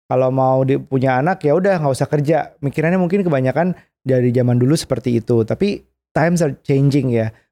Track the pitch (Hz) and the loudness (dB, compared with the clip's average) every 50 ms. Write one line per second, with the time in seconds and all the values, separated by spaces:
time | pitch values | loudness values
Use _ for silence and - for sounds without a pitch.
0 | _ - 127 127 131 131 131 135 131 131 131 131 135 131 139 139 131 - 135 131 | _ -4 -2 0 0 0 0 2 2 2 2 2 2 0 0 -2 -2 -4 -2 0
1 | 131 131 127 127 143 180 190 - - 143 147 180 185 202 190 170 151 139 127 - | 0 0 0 0 0 0 -2 0 0 0 0 2 2 0 0 0 0 -2 0 -2
2 | 139 - 156 147 143 147 165 147 - - - - 143 139 - 160 151 165 185 190 | -2 -2 -2 -2 0 0 0 0 -2 -6 -12 -8 -8 -6 -4 -2 -2 0 0 0
3 | 180 165 190 202 185 180 143 131 131 127 - 151 175 185 170 - _ _ _ _ | 0 0 0 0 0 0 0 0 0 0 0 0 -2 -2 -4 -6 _ _ _ _
4 | - 131 127 127 123 123 117 127 120 123 120 123 123 131 160 - - - 131 117 | -4 -2 0 2 2 2 2 2 2 2 2 2 2 2 0 -2 -2 -4 -6 -4
5 | - 127 120 113 - - 120 113 107 - 113 - 196 202 202 - - _ _ _ | -2 -2 -2 -2 0 0 0 0 2 0 -2 -2 -2 -2 -4 -6 -12 _ _ _
6 | _ _ - 151 151 170 175 165 170 143 135 - - - 139 135 139 143 131 147 | _ _ -2 0 0 0 0 0 0 -2 -4 -6 -4 0 0 2 2 2 2 2
7 | 127 127 117 113 110 110 - _ _ _ | 0 0 0 0 -2 -2 -6 _ _ _